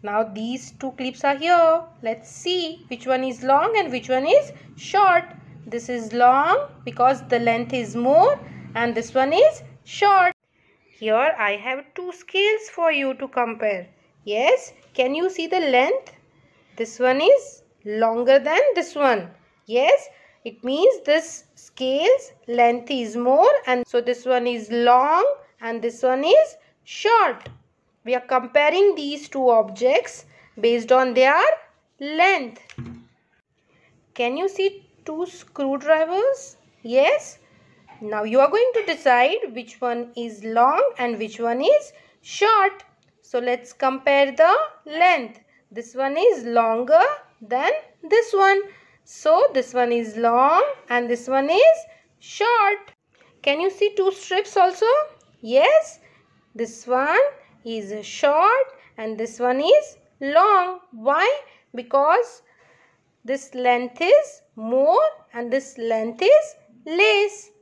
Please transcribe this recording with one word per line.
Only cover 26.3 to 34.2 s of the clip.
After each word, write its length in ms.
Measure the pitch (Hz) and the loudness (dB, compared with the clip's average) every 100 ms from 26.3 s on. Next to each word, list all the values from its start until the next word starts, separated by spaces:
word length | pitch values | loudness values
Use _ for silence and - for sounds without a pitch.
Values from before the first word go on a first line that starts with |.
| 571 622 - _ _ | 4 2 -8 _ _
short. 680 | _ - 415 466 349 - - - _ _ _ _ | _ -6 2 2 2 -2 -16 -20 _ _ _ _
We 100 | 226 | -6
are 60 | 247 | -6
comparing 720 | 247 262 240 294 294 349 403 | -2 -2 0 2 2 4 2
these 320 | 339 285 294 294 | 2 -8 -10 -10
two 220 | 277 254 | -2 2
objects 800 | 226 202 190 254 294 - - _ _ _ - | 2 0 -2 0 0 -2 -18 _ _ _ -4
based 320 | 226 233 226 | 0 0 2
on 220 | 254 254 | 2 2
their 260 | 240 262 311 539 - - _ _ _ | 2 4 4 2 0 -8 _ _ _
length. 600 | 285 311 370 370 247 220 - - - - _ _ _ _ _ _ _ _ _ _ _ | -10 0 0 0 -6 -16 -20 -18 -16 -18 _ _ _ _ _ _ _ _ _ _ _
Can 240 | - | -6